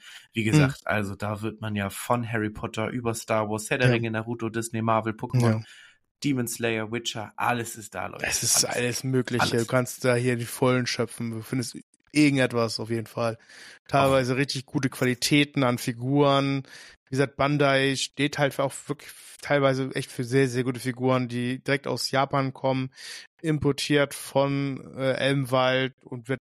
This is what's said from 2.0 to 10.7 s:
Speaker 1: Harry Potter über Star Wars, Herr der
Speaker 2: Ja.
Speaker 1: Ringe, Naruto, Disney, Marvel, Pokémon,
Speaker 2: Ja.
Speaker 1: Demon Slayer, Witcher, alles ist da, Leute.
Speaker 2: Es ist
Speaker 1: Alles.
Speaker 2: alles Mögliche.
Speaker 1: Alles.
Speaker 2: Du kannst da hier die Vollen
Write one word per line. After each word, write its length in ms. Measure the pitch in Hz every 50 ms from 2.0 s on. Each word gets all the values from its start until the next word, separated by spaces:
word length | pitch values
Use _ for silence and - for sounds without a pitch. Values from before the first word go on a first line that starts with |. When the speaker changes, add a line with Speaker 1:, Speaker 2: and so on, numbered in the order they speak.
| - - 123 120 120 110
Speaker 1:
Harry 200 | 117 110 107 107
Potter 400 | 110 - - 110 - 110 110 107
über 240 | - 123 117 117 113
Star 360 | 113 - - 113 110 110 104
Wars, 200 | 107 107 107 -
Herr 80 | 151
der 100 | 131 123
Speaker 2:
Ja. 60 | 127 123
Speaker 1:
Ringe, 180 | 113 113 113
Naruto, 380 | 110 110 110 113 123 117 113 113
Disney, 320 | 107 117 113 - - 113
Marvel, 320 | 110 113 113 110 104 110 107
Pokémon, 460 | - - - - 123 120 113 110 110
Speaker 2:
Ja. 40 | 113 - - - - - _ _ _ _ _ - -
Speaker 1:
Demon 240 | 147 139 127 120
Slayer, 420 | 113 - - 117 117 113 110 110 107
Witcher, 440 | 113 120 117 - - 117 104 104 -
alles 400 | - - 120 123 120 117 - -
ist 180 | 117 - - -
da, 120 | 92 95
Leute. 180 | 95 - - -
Speaker 2:
Es 180 | - - - 120
ist 200 | 117 - - -
Speaker 1:
Alles. 140 | - -
Speaker 2:
alles 260 | - 120 123 117 - -
Mögliche. 400 | 131 131 127 127 - 123 117 147
Speaker 1:
Alles. 200 | - - 117 117
Speaker 2:
Du 60 | -
kannst 360 | - 127 127 - - - -
da 100 | 127 123
hier 220 | 120 123 127 123
die 80 | 117 120
Vollen 420 | 110 - - 135 127